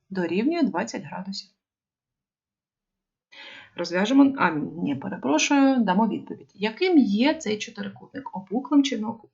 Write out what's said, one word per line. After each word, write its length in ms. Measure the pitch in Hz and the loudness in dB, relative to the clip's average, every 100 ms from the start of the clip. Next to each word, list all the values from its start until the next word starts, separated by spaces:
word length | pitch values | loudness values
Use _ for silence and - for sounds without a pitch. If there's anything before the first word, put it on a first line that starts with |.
| - | -10
дорівнює 520 | 190 170 180 262 339 | -4 -2 0 0 0
двадцять 400 | 240 165 226 202 | 0 -2 -6 -8
градусів. 480 | 151 175 190 196 - _ _ _ _ _ _ _ _ _ _ _ _ _ _ _ _ _ _ - - - - | -12 -12 -10 -12 -14 _ _ _ _ _ _ _ _ _ _ _ _ _ _ _ _ _ _ -20 -20 -20 -14
Розв'яжемо, 600 | - 170 175 208 277 277 - | -8 -4 -2 2 6 6 4
а, 120 | 180 | 0
ні, 460 | 151 - 156 180 - | 0 -6 -6 -6 -6
перепрошую, 880 | 196 - 247 302 - 285 269 262 | -8 -6 0 0 2 4 4 4
дамо 240 | 196 185 220 | 2 2 2
відповідь. 420 | - - 175 - | -2 -8 -14 -16
Яким 440 | - 208 226 370 330 | -6 -6 -2 4 6
є 360 | 208 202 277 | 6 4 2
цей 240 | 320 208 214 | 0 -4 -6
чотирикутник? 760 | - 202 202 - - - - 190 | -8 -12 -12 -14 -18 -16 -12 -12
Опуклим 460 | - 226 - 294 | -6 -6 2 2
чи 140 | 277 220 | 2 0
неопу-, 320 | 214 214 - | -6 -10 -16